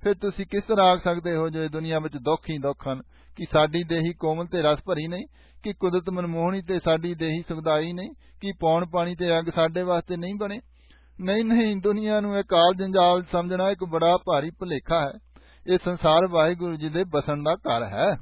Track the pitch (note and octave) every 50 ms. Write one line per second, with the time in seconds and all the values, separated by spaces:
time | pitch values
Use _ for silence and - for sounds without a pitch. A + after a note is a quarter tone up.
0 | - G3+ G#3 F3 - G3+ F#3 - G3 - - G3+ G3+ - A3 G3+ F#3+ F#3 F3+ F3+
1 | - F#3 E3+ F3 E3+ F3 E3+ D#3+ D#3+ D#3+ D#3 D#3+ D#3+ D#3 D3 D#3+ D#3+ D#3+ D#3+ D#3
2 | D#3 D#3 C#3+ C#3+ A#2+ C#3+ D#3 D#3+ - - D#3+ D3 C3+ C#3 C#3 _ - C#3 C3+ C3
3 | - - _ - - _ - - F3 - - D#3+ D3+ D#3 D3+ E3+ F3 D#3+ E3 E3
4 | D#3+ E3+ F3 _ - D#3+ D#3 D#3+ E3+ E3+ F3+ F3+ D#3 D3+ D3+ D3 - - F#3 D3+
5 | D#3 E3 F3 F3+ B3+ - _ - - - _ - - A3 G3 _ - F#3 F3 F#3
6 | F3 F#3+ F#3 F3+ F3 F3 E3 E3 E3 F3 F#3+ G3 F#3 E3 F#3+ F3 - E3+ D#3+ D#3+
7 | E3 F3 F3 D#3+ D#3+ D#3+ D#3 E3 E3+ - E3+ D#3+ D#3+ D#3+ D#3 D3+ D#3+ E3+ F3 F3
8 | F#3 A3 D#4+ - _ - - - - G3 G3 - - E3 D#3+ E3+ F3+ E3 E3 F3+
9 | E3+ F3 F3+ D#3 F3+ F3 E3 E3 E3 E3 E3 - E3 E3 E3 F3+ F3+ F3+ F3+ E3+
10 | E3+ _ F3+ F3 E3+ F3+ G3+ G3+ G#3+ G3+ G3+ A3+ - _ _ _ _ _ - _
11 | _ _ _ - F3+ F#3 G3 G#3+ A#3 A3+ A3+ A#3 A#3 G#3+ G#3 G3 F3 G#3 G#3 G#3
12 | G#3+ G#3+ G#3+ G#3+ G#3 G#3 G3+ G3+ G3 - F#3+ E3+ E3+ F3 F#3+ F#3 F#3+ F#3+ F#3 F#3+
13 | F3 F3 F3+ F3+ F3+ - - F3 F3 F3 F#3 F#3 F#3 G3 G3+ F3+ F#3 F3 D#3+ E3
14 | D#3+ E3+ F3 F#3 - F#3+ E3+ C#3+ - F3 E3+ _ F#3+ F3+ E3 C3+ - - E3 E3+
15 | D3+ C#3 - G#3+ _ _ _ - _ _ _ _ - - F#3 F3+ - F3+ F3+ E3+
16 | - E3 D#3 E3 F3+ F#3+ F3 E3+ D#3 D#3+ F3+ E3+ F3 F3 E3 D3+ D3+ D#3 D3+ E3+
17 | F#3+ F#3 D#3 D3 C#3 - D3 D3 D3 D3+ E3 G3+ _ D#4 - A#2+ A#2 G2 G#2 G2+
18 | C#3 G3 F#3 A#2+